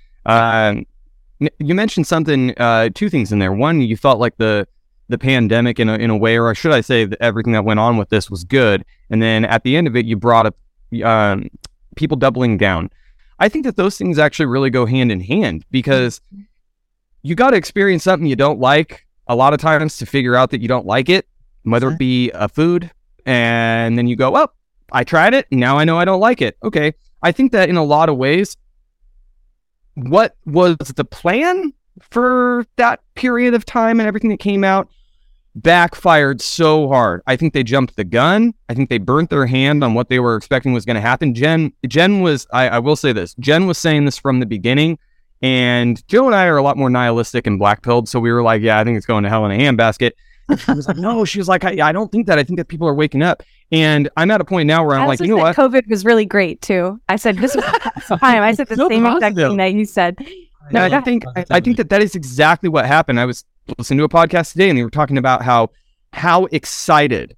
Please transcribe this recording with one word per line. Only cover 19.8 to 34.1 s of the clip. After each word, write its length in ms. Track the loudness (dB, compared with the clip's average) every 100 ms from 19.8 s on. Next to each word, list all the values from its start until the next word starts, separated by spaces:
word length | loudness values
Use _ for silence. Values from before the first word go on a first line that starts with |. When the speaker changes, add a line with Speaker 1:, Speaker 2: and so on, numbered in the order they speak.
| 0 -6
Speaker 1:
to 80 | -6
figure 300 | -2 0 2
out 160 | 2
that 100 | -2
you 60 | -4
don't 180 | -4 -2
like 240 | -2 2
it, 180 | 0 -2 _ _ _
whether 260 | -2 0 0
it 80 | -2
be 320 | -2 0 -2
a 160 | -4 -6
food, 420 | -2 0 0 -4 -14 _ _ -2
and 720 | 0 0 0 0 -2 -2 -2
then 100 | -2
you 80 | 0
go, 160 | 0
"Well, 220 | 2 0 _ _ _ _
I 100 | -4
tried 300 | 0 2 2
it, 140 | 2 0
and 80 | 0
now 180 | 0 2
I 60 |
know 140 | 2 0
I 80 | 0
don't 140 | 2
like 200 | 0 0
it." 160 | -2 -4
Okay. 300 | -4 -2 -2 -4 _ _
I 100 | -2
think 180 | 0 2
that 180 | 2 2
in 60 | 2
a 80 |
lot 240 | 2 2 2
of 100 | 0
ways, 380 | 0 0 0 -6 _ _ _ _ _ _ _ _ _ _ _ _ _ -12
what 420 | 0 2 2 -2 -4
was 320 | 2 2 2
the 260 | -6 -8
plan 720 | -8 -6 -2 0 0 -2 -6 -10 _ _
for 680 | _ -2 0 0 0 -2 -4 0
that 240 | 0 -2 _ -6
period 400 | -2 0 0 0
of 100 | -2
time 340 | -2 0 2
and 80 |
everything 220 | 0